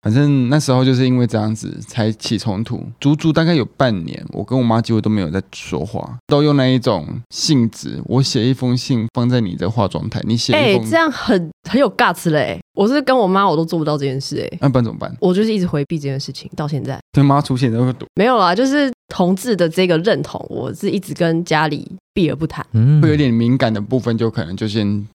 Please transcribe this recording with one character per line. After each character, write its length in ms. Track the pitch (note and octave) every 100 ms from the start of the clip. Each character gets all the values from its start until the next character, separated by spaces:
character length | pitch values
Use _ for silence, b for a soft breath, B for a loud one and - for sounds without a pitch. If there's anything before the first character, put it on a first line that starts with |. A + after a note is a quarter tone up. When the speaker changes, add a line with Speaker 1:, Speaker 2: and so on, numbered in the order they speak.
Speaker 1:
反 100 | G#2+
正 340 | A#2 D3 C#3 A#2+
那 100 | D3
时 120 | C#3+
候 140 | B2+ C3
就 80 |
是 120 | B2+ C3
因 120 | B2+
为 80 | A#2+
这 120 | A2
样 160 | G#2+
子 220 | A2 F#2+ - A2
才 240 | - A2
起 260 | G#2+ - G#2+
冲 260 | A2+ G2
突， 200 | A2+ A#2+ E2+ -
足 160 | C#3 D3
足 180 | E3
大 100 | D#3
概 120 | E3 E3+
有 100 | G#2+ _
半 140 | C3 G2 E2
年， 180 | - -
我 100 | -
跟 140 | G#2 C3
我 60 |
妈 180 | A#2+ A2+
几 100 | A2+
乎 60 | A2+
都 80 | A2+
没 120 | G#2+
有 80 | E2+
在 120 | F#2 -
说 300 | - - D2+ F#2
话， 320 | - - B2 -
都 160 | D3
用 120 | D3+ C#3+
那 100 | B2+
一 100 | C3
种 300 | A#2+ F#2+ D#2 - -
性 400 | - - D3 A2+
质， 300 | - B1 B1+ B1
我 160 | B2
写 240 | C3+ C3 A#2
一 80 |
封 220 | B2+ B2+ B2
信 320 | - B2+ A2
放 140 | - A#2+
在 100 | B2
你 160 | G#2 F2
的 140 | A2+
化 180 | A2+ F#2+
妆 200 | - A2
台， 120 | - -
你 100 | A#2
写 160 | -
一 240 | D#4 C4 A#3
封。 100 | A2
Speaker 2:
欸， 40 |
这 60 | E4
样 120 | D#4+
很， 400 | B3 - G3+ D#3+ - -
很 100 | A#3+
有 100 | C4 F#3
guts 340 | A3+ F3 F3
嘞。 300 | D#3 B2 E2+ - -
我 120 | G3+
是 140 | C#4+
跟 160 | B3+ C4
我 80 | G3+
妈， 240 | F#3+ G3
我 60 | D#3
都 80 |
做 160 | E3 E3+
不 60 | D3+
到 120 | D3+
这 80 | C#3
件 140 | C3+
事 160 | - D3
欸。 220 | - -
Speaker 1:
那 80 | C#3
不 100 | B2+
然 60 |
怎 80 | A2+
么 80 | A2
办？ 160 | - -
Speaker 2:
我 120 | F3+
就 100 | F#3
是 100 | A3
一 40 | G#3+
直 80 | F3+
回 200 | D3+ C#3+
避 120 | E3
这 60 |
件 160 | C#3 C3+
事 120 | -
情， 200 | C3+ - -
到 120 | D3
现 160 | D3
在。 160 | C3 C3+ -
Speaker 1:
对 100 | -
妈 160 | C#3 C#3
出 160 | C#3+ C3
现 160 | C3
都 140 | A2+ B2+
会 80 |
躲。 120 | B2+ - -
Speaker 2:
没 100 | A3
有 120 | B3
啦， 160 | F3
就 120 | F#3 C4
是 260 | C#4+ C#4 - _
同 260 | - F3+ F#3+
志 200 | - G3
的 120 | E3+
这 180 | E3 F#3
个 100 | D#3+
认 220 | F#3 D#3+
同， 240 | - - -
我 240 | - -
是 160 | - G3+
一 100 | G3+
直 140 | F#3
跟 300 | C#3+ E3+ E3 F3
家 240 | D#3 D#3
里 200 | D3 - F#3 _
避 160 | - E3+
而 60 | C#3
不 100 | D#3+
谈。 200 | - -
Speaker 3:
嗯。 280 | A2+ A#2+ D3+
Speaker 1:
会 80 | D#3
有 60 | D3+
点 180 | C#3
敏 240 | A#2 A#2 C3
感 160 | A#2+
的 60 | A2
部 180 | G#2 B2+
分， 200 | A#2 A#2
就 120 | A2+
可 140 | A2+
能 120 | D#2+ F#2+
就 120 | A2
先 400 | G#2+ G2+ G#2 G#2+